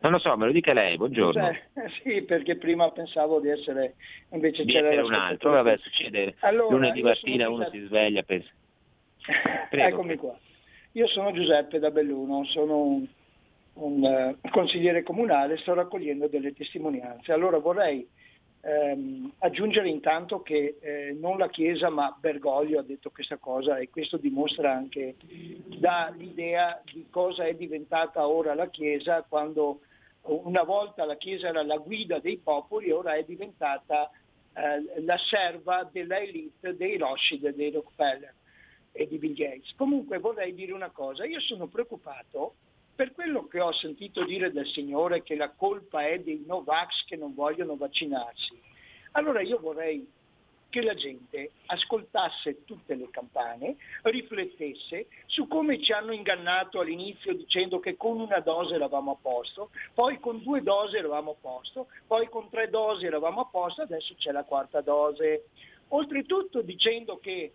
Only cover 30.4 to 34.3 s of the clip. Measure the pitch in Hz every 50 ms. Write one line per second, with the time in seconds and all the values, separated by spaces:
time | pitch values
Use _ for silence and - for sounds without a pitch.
30.4 | 180 175 180 185 170 160 190 202 208 202 - - 170 151 147 147 - 185 190 185
31.4 | 170 180 165 160 151 147 151 151 147 160 214 214 220 175 165 151 139 170 185 180
32.4 | _ - 151 143 147 - 208 214 214 180 156 165 180 175 156 156 151 151 175 175
33.4 | 196 202 196 _ 156 147 139 139 _ _ 151 147 147 151 - _ _ _